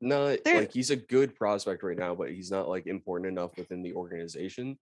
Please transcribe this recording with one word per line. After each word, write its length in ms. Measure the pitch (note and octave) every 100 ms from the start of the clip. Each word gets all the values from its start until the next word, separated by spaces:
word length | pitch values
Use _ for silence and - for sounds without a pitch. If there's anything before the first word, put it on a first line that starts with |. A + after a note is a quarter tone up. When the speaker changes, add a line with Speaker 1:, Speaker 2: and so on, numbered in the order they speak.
Speaker 1:
not, 420 | B2 C#3+ C#3+ C3
Speaker 2:
There 160 | D4+ F4
Speaker 1:
like, 120 | -
he's 180 | B2+ B2
a 60 | C3
good 380 | - C3 C3+ -
prospect 460 | G#2 G2+ G#2 F2
right 160 | F#2+ F2
now, 160 | F2+
but 160 | F2+ C#2+
he's 180 | F2+ F2+
not, 200 | F#2+ F2
like, 160 | F#2 E2
important 420 | F#2+ F#2+ F2+ F#2
enough 260 | F#2 F2 F2+
within 240 | F2 F2+
the 100 | F2+
organization 840 | F2+ F2 E2+ E2+ D#2+ F#2 - C3 C#3